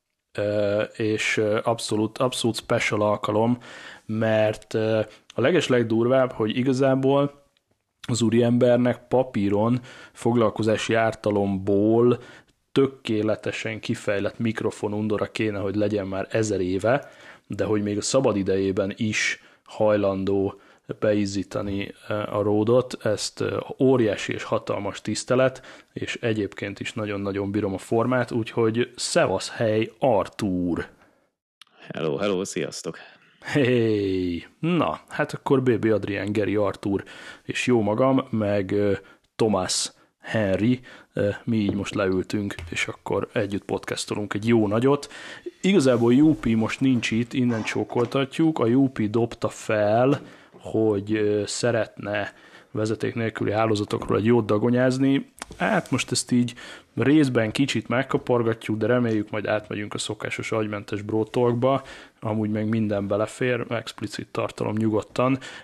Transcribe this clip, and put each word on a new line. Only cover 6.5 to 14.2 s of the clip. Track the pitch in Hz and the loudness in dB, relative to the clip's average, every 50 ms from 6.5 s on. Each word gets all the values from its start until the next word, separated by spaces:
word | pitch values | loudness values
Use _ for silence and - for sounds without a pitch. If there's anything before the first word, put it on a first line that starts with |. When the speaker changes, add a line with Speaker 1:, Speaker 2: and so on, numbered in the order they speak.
| 113 | 0
Speaker 1:
igazából | 127 123 135 131 127 139 135 135 135 135 135 139 139 143 143 - - _ _ _ _ _ _ _ _ _ _ _ _ - - | 0 0 0 2 2 2 2 2 2 2 4 4 4 2 0 -2 -10 _ _ _ _ _ _ _ _ _ _ _ _ -4 -4
az | 123 107 117 | 0 2 2
úriembernek | 110 110 117 120 117 120 123 123 123 120 120 123 123 117 - - - | 4 4 4 4 4 4 4 6 6 6 4 4 2 0 -2 -2 0
papíron | - 123 131 - - 107 98 98 101 101 107 117 123 123 123 - - - - - _ | 0 2 2 0 0 0 0 2 2 2 2 2 0 0 -4 -8 -16 -20 -20 -20 _
foglalkozási | - - 120 117 120 113 104 98 - 107 110 107 101 - - 113 | -2 0 2 4 4 4 2 2 0 0 0 0 0 0 0 2
ártalomból | 113 113 113 107 - - 110 104 101 101 98 98 95 95 104 101 98 104 110 110 117 120 123 117 117 - - - - - _ _ _ _ _ _ | 2 2 0 -2 -2 -2 0 0 2 2 0 -2 -2 0 2 2 4 4 4 6 6 6 4 2 2 -4 -12 -20 -20 -20 _ _ _ _ _ _
tökéletesen | 131 139 135 139 - - - 110 104 107 107 107 - - 104 - - - 113 110 107 | 2 2 2 0 -6 -6 -4 -2 0 0 0 -2 -2 -4 -8 -8 -6 -8 -8 -8 -8
kifejlett | - - 117 - - - 104 101 | -6 -6 -6 -4 -2 -2 -2 -2